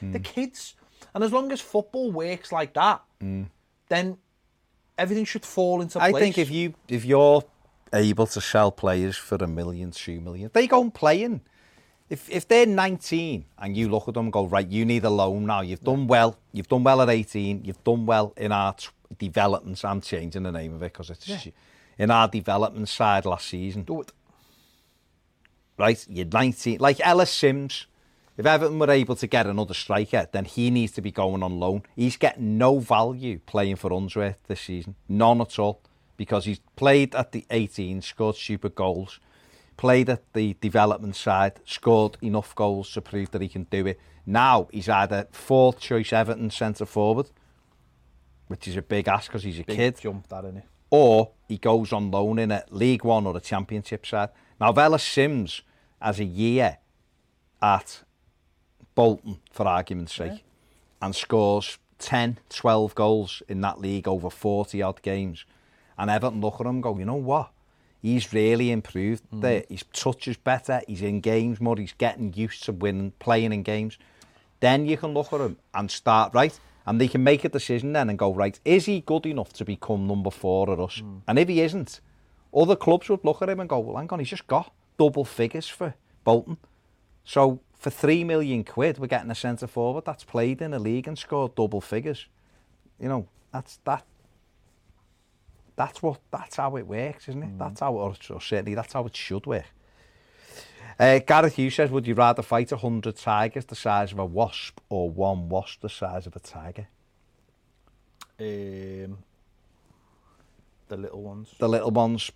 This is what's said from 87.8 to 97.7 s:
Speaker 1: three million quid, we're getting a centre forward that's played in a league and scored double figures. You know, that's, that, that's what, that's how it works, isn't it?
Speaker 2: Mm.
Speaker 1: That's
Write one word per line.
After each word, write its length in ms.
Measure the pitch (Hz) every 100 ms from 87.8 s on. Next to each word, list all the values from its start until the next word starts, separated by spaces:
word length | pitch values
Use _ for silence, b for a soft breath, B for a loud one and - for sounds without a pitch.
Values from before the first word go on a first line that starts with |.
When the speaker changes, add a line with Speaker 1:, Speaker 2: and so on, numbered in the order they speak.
| 143
Speaker 1:
three 320 | - 147 165
million 400 | 170 160 147 123
quid, 340 | 104 - 156 135
we're 80 | 127
getting 220 | 123 113
a 40 |
centre 320 | 110 123 117 123
forward 380 | - 120 139
that's 200 | 160 147
played 380 | - 120 117 135
in 100 | 160
a 40 | 139
league 300 | 107 120 -
and 100 | 151
scored 360 | - 143 127 -
double 240 | 107 101
figures. 460 | - 107 147 139 - _ _ _ _ _ _ -
You 80 | 127
know, 180 | 131 95 _ _
that's, 260 | 131 - -
that, 200 | - 147 _ _ _ _ _ _ _ _ _ _ _ _ _ _ _ _ _
that's 280 | - 139 -
what, 180 | 165 139 _
that's 260 | - - -
how 200 | 135 135
it 100 | 92
works, 420 | 104 139 147 -
isn't 140 | 135
it? 80 | 151
Speaker 2:
Mm. 40 | 95
Speaker 1:
That's 220 | 95